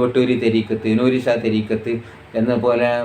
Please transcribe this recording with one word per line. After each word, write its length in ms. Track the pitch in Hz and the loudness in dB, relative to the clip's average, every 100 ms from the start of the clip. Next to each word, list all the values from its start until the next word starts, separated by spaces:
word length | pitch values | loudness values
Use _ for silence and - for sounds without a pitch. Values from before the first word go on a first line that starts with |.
വട്ടൂരി 340 | 123 127 123 120 | 2 2 2 2
തെരീക്കത്ത്, 460 | 117 110 107 107 110 110 | 2 0 0 -4 0 2
നൂരി 200 | 127 127 127 | 2 0 0
ഷാ 80 | 117 110 | -2 0
തെരീക്കത്ത് 480 | 107 107 110 120 117 - - - 113 | -2 -2 -4 -4 -6 -8 -20 -8 -2
എന്ന 120 | 117 117 | 0 0
പോലെ 240 | 123 117 120 120 | 0 2 2 0